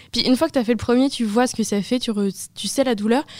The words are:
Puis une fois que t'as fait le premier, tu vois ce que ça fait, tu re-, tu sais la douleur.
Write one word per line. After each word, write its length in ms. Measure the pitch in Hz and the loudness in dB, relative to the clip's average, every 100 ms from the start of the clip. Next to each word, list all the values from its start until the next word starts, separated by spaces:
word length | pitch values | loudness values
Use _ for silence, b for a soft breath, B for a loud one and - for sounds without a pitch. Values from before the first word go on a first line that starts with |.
| B | B
Puis 100 | - | -2
une 120 | - 254 | 2 2
fois 120 | 320 | 2
que 40 | |
t'as 120 | 269 | 0
fait 80 | 214 | 0
le 60 | 233 | 0
premier, 300 | - 240 269 | 2 2 2
tu 160 | - | 0
vois 220 | 220 214 247 | 0 2 0
ce 80 | |
que 80 | - | 0
ça 180 | 214 202 | -2 -2
fait, 180 | 185 254 | 0 -2
tu 100 | - | -2
re-, 380 | 208 202 190 - | -2 -2 -4 -10
tu 140 | - 202 | -10 -4
sais 160 | - | 0
la 100 | 254 214 | 0 0
douleur. 280 | 214 247 302 B | 2 0 -2 B